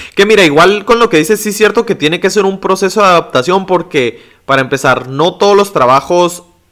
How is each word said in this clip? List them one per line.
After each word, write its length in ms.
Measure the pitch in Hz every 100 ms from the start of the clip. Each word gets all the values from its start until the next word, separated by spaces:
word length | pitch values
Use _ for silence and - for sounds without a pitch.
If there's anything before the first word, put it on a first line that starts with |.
| -
Que 120 | - 202
mira, 180 | 214
igual 400 | 170 143 180 208 202
con 140 | 233
lo 100 | 233
que 80 | 156
dices, 220 | - 208
sí 80 | 214
es 80 | 202
cierto 280 | 208 214 226
que 100 | 185
tiene 240 | 147 175
que 100 | 190
ser 140 | 208 190
un 140 | 196
proceso 420 | 185 190 196 214
de 60 | 196
adaptación 580 | 175 - 135 127 190 185
porque, 560 | 180 170 147 120 - - _ -
para 160 | 135
empezar, 460 | 127 135 139 127 123
no 280 | 139 170 175
todos 200 | 202 202
los 160 | 202
trabajos, 720 | 156 123 135 - 175 175 - - _ _